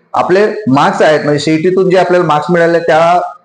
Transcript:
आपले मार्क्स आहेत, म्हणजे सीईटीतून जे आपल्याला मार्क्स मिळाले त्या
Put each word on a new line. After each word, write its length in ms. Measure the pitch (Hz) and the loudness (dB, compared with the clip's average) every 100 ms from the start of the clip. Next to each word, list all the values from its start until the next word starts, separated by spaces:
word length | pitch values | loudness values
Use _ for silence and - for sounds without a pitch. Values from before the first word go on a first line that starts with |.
| _ | _
आपले 320 | - 160 185 214 - - | -6 0 0 0 -2 -2
मार्क्स 340 | 135 170 - | 0 0 2
आहेत, 180 | 180 147 | 2 2
म्हणजे 180 | 143 147 | 0 -2
सीईटीतून 520 | 156 156 180 185 180 | -2 -2 0 0 0
जे 80 | 180 | 0
आपल्याला 280 | 180 180 170 | 0 0 0
मार्क्स 240 | 151 165 | -2 0
मिळाले 280 | 175 165 165 | 0 2 0
त्या 420 | 170 160 170 175 180 - | 0 2 2 0 -2 -10